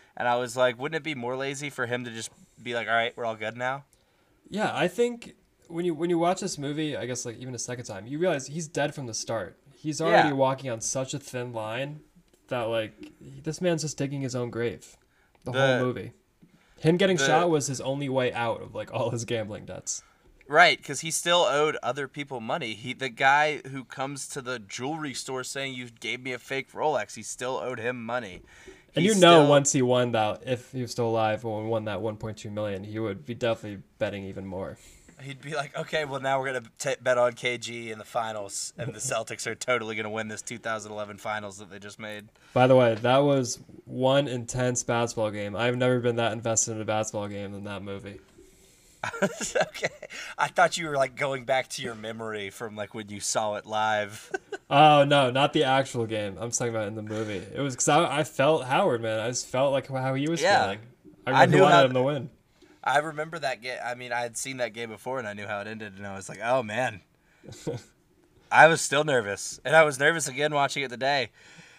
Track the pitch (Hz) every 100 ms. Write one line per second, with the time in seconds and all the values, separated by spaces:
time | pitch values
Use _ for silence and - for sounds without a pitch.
0 | _ - 120 123 123 123 127 117 147 160
1 | 143 139 120 131 139 139 147 131 117 123
2 | 120 113 110 - _ _ 113 117 107 117
3 | 117 - 117 110 107 120 127 139 - _
4 | _ _ _ _ _ 202 180 120 170 208
5 | 240 240 - - _ _ - 170 180 151
6 | 175 170 170 185 190 151 139 147 151 113
7 | 120 123 123 110 127 120 - 123 120 98
8 | 107 147 185 147 131 151 156 185 190 -
9 | 123 107 - 113 92 - _ - 151 147
10 | 160 180 151 135 131 131 135 110 - 135
11 | 131 139 - 127 123 117 107 117 143 151
12 | - _ _ _ _ 127 113 113 107 -
13 | - - 139 135 151 151 180 165 151 -
14 | 139 139 135 123 120 110 117 - - -
15 | _ _ _ _ - 131 135 127 127 113
16 | 101 - _ _ _ _ _ _ 160 175
17 | 190 175 135 151 175 156 127 127 131 139
18 | 139 131 123 117 117 104 104 104 104 117
19 | 117 117 113 117 104 101 95 92 - -
20 | - _ _ _ - 147 175 135 - 135
21 | 160 - 175 175 165 143 151 135 117 135
22 | 135 143 139 127 113 165 120 107 123 127
23 | 131 113 135 143 151 147 - 135 120 -
24 | 135 139 - 147 123 123 98 - 131 160
25 | 151 120 - 131 123 135 135 127 120 117
26 | 113 123 127 123 - 135 - 98 147 131
27 | 104 - 104 - 127 123 120 123 117 127
28 | 113 123 101 73 - - - - _ -
29 | 185 208 170 170 143 143 139 143 123 123
30 | 123 113 107 - - 120 - 131 120 -
31 | 117 113 110 107 120 107 110 113 107 98
32 | 110 107 113 107 110 104 107 95 104 107
33 | 113 98 98 120 117 113 107 98 - _
34 | 104 101 98 95 95 92 85 - - -
35 | - - 135 135 139 151 147 151 160 160
36 | 147 139 135 135 131 127 117 - 143 127
37 | 123 123 123 117 123 120 110 117 113 107
38 | 104 123 113 107 101 - - - 117 107
39 | 131 117 113 110 120 110 - 123 110 110
40 | 107 110 110 107 - 117 113 110 104 104
41 | 104 101 113 107 104 98 101 98 104 98
42 | 107 104 107 _ - 127 131 131 120 110
43 | 120 135 143 139 120 - - - - 127
44 | 131 139 143 123 117 127 123 123 - 117
45 | 117 - 110 104 104 101 120 123 127 127
46 | 120 117 117 113 117 113 - 110 107 107
47 | 107 107 101 101 101 101 101 101 101 98
48 | 98 101 - - - _ _ _ _ _
49 | - 466 202 - 220 - - - 185 -
50 | - - - - 180 - 170 - 160 143
51 | 135 123 139 135 120 131 127 - 127 110
52 | 107 113 113 107 98 - 117 107 101 113
53 | 104 104 - 123 107 104 - 107 110 107
54 | 101 110 - - - 392 - 143 151 147
55 | 143 143 127 131 127 156 135 135 131 123
56 | 110 110 104 90 120 - 120 113 104 110
57 | 107 107 107 98 90 - 139 127 156 151
58 | 165 143 151 - 143 156 127 147 196 120
59 | 113 110 110 123 - 127 139 135 123 131
60 | 131 135 147 165 160 180 104 104 113 _
61 | - - 123 127 170 143 - - 131 127
62 | 135 147 - - _ _ - _ - 139
63 | 156 151 160 165 139 117 123 123 120 123
64 | 127 120 120 113 - 131 120 110 117 107
65 | 127 131 110 104 104 101 104 110 107 95
66 | 101 98 95 95 113 131 110 110 127 104
67 | - _ _ _ - - - 123 - _
68 | _ _ _ _ _ 113 156 160 - 143
69 | 151 131 101 98 - - 127 160 151 127
70 | 147 165 139 127 147 147 139 143 135 120
71 | 131 143 113 - - - -